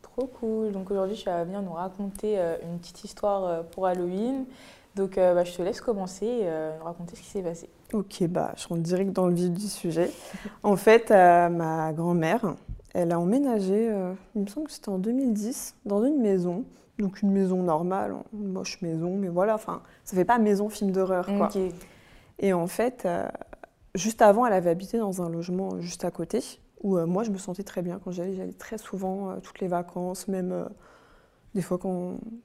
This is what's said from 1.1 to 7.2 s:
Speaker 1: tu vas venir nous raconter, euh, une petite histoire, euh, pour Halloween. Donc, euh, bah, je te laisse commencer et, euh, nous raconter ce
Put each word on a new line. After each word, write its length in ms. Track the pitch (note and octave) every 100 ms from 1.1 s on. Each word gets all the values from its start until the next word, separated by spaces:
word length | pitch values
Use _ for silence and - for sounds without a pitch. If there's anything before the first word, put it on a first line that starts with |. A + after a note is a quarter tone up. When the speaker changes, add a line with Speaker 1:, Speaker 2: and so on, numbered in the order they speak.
Speaker 1:
tu 120 | G#3+ -
vas 180 | F3
venir 160 | E3+ G3
nous 120 | F#3+
raconter, 640 | E3 F#3+ F#3+ G3+ G3 G#3+ G#3
euh, 180 | E3+ E3
une 160 | E3+ F3
petite 260 | - -
histoire, 400 | G3+ - G#3 G3
euh, 180 | F#3 E3
pour 240 | E3+ - F#3
Halloween. 600 | F3+ F3 F#3 A#3 C4+ C4 - - - _
Donc, 240 | G3 F#3+ G3
euh, 160 | F3+
bah, 100 | F3
je 80 | F3
te 80 | F3
laisse 220 | F3+ -
commencer 420 | - G3+ F#3 -
et, 160 | G#3+ B3
euh, 300 | F#3 D#3 D#3 D#3
nous 60 |
raconter 320 | E3 E3+ F3
ce 40 | -